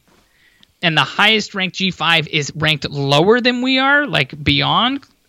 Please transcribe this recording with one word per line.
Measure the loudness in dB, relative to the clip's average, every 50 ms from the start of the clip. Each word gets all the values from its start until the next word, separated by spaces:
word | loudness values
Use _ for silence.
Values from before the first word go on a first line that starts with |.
| _ _ _ _ _ _ _ _ _ _ _ _ _ _ _ _
and | -4 0 2
the | 0 0
highest | 0 0 2 2 2 2 2 0 -4 -6
ranked | -6 -6 -6 -4
G | -4 -4 -4
five | -4 -2 0 0 2 0 0
is | 0 -2 -4 -4 -4 -6
ranked | -4 -2 -2 -2 -2 -4 -6
lower | -6 -4 0 2 2 4 4 4 4 4
than | 2 0 -2 -2
we | -2 -2 0 0
are, | 2 2 2 0 0
like, | -2 -2 -4 -4 -6 -8 -4 -2
beyond | 0 0 0 0 0 0 0 0 -2 -4 -6 -10 -14 _ _ _